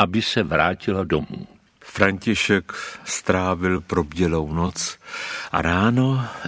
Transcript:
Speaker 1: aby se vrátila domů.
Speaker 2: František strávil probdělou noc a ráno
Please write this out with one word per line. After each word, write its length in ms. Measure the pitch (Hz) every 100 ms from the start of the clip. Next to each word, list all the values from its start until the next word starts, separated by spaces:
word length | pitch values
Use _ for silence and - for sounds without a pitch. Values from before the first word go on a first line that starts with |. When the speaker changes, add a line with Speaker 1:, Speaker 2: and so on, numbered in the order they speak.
Speaker 1:
aby 220 | 95 104
se 220 | - 120
vrátila 600 | 85 78 82 92 - 95
domů. 440 | 87 78 - - - - _ _
Speaker 2:
František 920 | - - 98 95 113 104 - 101 - - - - -
strávil 760 | - - 92 92 87 92 90
probdělou 720 | - 92 73 82 87 80 76
noc 460 | 80 90 - - - - - - - -
a 100 | 90
ráno 640 | 82 87 110 123 131 131 120 -